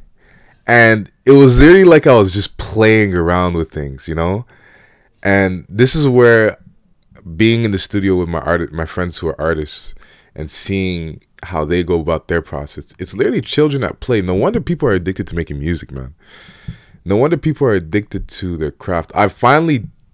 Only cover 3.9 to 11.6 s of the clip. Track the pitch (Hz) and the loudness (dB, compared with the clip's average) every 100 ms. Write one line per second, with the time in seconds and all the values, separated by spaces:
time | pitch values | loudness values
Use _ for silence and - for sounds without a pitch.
3.9 | 67 - 80 85 101 120 _ _ _ _ | -12 -10 -6 -4 -4 -8 _ _ _ _
4.9 | _ _ _ 101 98 95 90 - 98 127 | _ _ _ -2 0 0 -4 -8 0 0
5.9 | 160 147 123 120 113 107 - - _ _ | 2 2 4 6 6 2 -2 -12 _ _
6.9 | _ _ - 92 82 113 113 113 98 - | _ _ -20 -12 -2 0 2 0 -4 -4
7.9 | 104 98 92 85 82 69 85 85 80 80 | -4 -2 -2 -2 -6 -6 -6 -8 -8 -10
8.9 | - 90 82 82 76 78 78 76 - - | -8 -8 -6 -8 -6 -4 -4 -8 -14 -18
9.9 | - _ _ _ - 78 - - 98 95 | -20 _ _ _ -16 -14 -12 -8 -6 -4
10.9 | 87 82 73 _ _ - 87 | -6 -10 -14 _ _ -10 -6